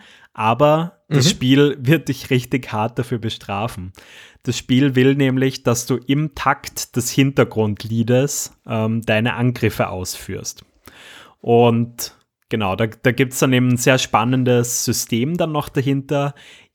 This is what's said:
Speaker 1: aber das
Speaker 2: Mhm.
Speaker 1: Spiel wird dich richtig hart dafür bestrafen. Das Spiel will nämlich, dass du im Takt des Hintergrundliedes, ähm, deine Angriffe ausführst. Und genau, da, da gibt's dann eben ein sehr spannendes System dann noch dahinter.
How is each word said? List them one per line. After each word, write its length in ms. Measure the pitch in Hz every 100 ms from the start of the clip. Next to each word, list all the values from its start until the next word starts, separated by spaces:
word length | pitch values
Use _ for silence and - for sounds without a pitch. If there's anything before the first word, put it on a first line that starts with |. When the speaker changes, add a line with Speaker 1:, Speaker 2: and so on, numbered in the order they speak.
| - - _
Speaker 1:
aber 680 | - 110 120 147 156 170 - -
das 160 | 151 131
Speaker 2:
Mhm. 40 |
Speaker 1:
Spiel 480 | - 127 135 147 139
wird 260 | 127 160 135
dich 220 | 135 -
richtig 420 | 127 123 135 117
hart 260 | 107 110 120
dafür 200 | 127 120
bestrafen. 720 | 110 - - 101 113 - 92 - - - - _
Das 140 | - 120
Spiel 380 | - 127 143 127
will 200 | 131 139
nämlich, 480 | 135 131 131 131
dass 220 | - 120 -
du 120 | 123
im 360 | - 139 156
Takt 600 | - - 143 - - - -
des 160 | 120
Hintergrundliedes, 1400 | - 135 139 120 - 107 101 110 113 113 123 143 - - _ -
ähm, 360 | 113 110 113
deine 320 | 110 110 117
Angriffe 560 | - 123 120 113 - 98
ausführst. 760 | 92 90 - - 95 - - - _ - - - - - _
Und 720 | - 117 120 117 120 120 - - _ _ -
genau, 260 | 113 101 95
da, 120 | 113
da 240 | - 131
gibt's 280 | 120 131 127
dann 140 | 143
eben 160 | 127 127
ein 80 | 123
sehr 200 | 143 131
spannendes 840 | - 110 113 131 123 123 120 - -
System 520 | 113 - 117 127 175
dann 140 | 165
noch 180 | 151 143
dahinter. 640 | - 131 139 135 143 143 - - - _